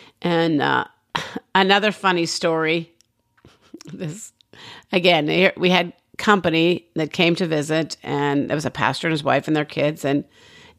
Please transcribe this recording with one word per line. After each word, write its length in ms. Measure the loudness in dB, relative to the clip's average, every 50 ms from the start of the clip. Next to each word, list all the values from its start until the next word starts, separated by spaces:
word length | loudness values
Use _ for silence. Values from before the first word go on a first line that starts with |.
| -20 -20 _ _
And, 400 | -4 0 0 2 2 2 2 2
uh, 240 | 2 2 2 0 0 -4 _ _ _ _ -4
<laughs> 400 | -4 -4 -6 -12 -14 -8 _ 0
another 380 | 2 4 4 4 4 2 0 -2
funny 320 | 0 0 0 2 2 0
story, 680 | -2 -2 -2 0 0 0 0 0 0 0 -2 -4 -8 _ _ _ _ _ _ _ _ _ _ -20
<laughs> 500 | -20 _ _ _ _ -20 -20 -18 -18 -14
this, 400 | -12 -10 -10 -10 -12 -16 -20 _ _ _ _ -20 -20 -20 -20 -20 -20 -8 _
again, 380 | -2 2 4 4 4 4 2 2
here 240 | 2 4 2 2 2
we 140 | 2 2 2
had 240 | 2 2 0 -2 -8 _ _ _ -14
company 680 | -2 2 2 4 4 2 0 0 2 2 2 0 -2 -4 _ -6
that 180 | -6 -6 -4 0
came 220 | 0 2 2 2
to 120 | 0 0
visit, 480 | -2 -2 -2 -2 -2 -2 -2 -2 -4 -8 -12 -8
and 460 | -6 -4 -2 0 0 0 0 0 -2
there 60 | -2
was 100 | -4 -4
a 60 | -4
pastor 360 | -4 -2 -2 -2 -2 -2 -4
and 60 | -4 -4
his 100 | -2 0
wife 240 | 0 0 0 0
and 80 | -2 -2
their 80 | -2 -2
kids, 380 | -4 -4 -2 -2 -2 -2 -4 -4
and 220 | -2 -2 -2 -4 -8 _ _ -20 -20 -20 -20 -20 -16 _